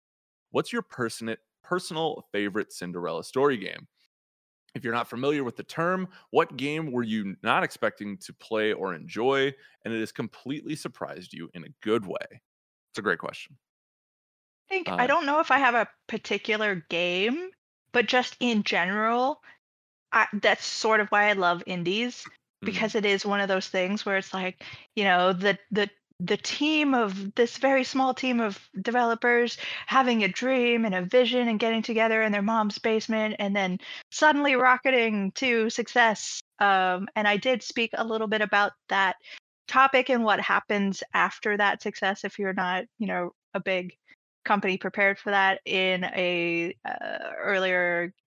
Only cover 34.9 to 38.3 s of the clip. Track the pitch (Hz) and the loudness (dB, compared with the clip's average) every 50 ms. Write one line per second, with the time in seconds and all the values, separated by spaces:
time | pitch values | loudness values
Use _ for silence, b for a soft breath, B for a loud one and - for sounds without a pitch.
34.9 | 262 240 226 226 214 202 196 190 - - 262 254 233 226 220 233 - - 220 - | 4 4 4 2 2 0 0 -2 -2 0 0 2 2 2 2 0 0 -4 -6 0
35.9 | - 240 233 226 202 - - - - - - _ _ - 202 202 190 190 185 185 | 4 4 4 4 2 0 -6 -10 -12 -12 -14 _ _ 2 4 4 4 4 4 2
36.9 | 180 185 190 - - 220 208 208 208 196 - 262 254 220 - - - 254 226 226 | 0 -2 -4 -6 -4 0 2 2 2 2 2 0 0 0 -2 -6 -4 -4 -4 -2
37.9 | - 240 233 226 220 220 220 202 | -2 -6 -4 -4 -2 -4 -2 -2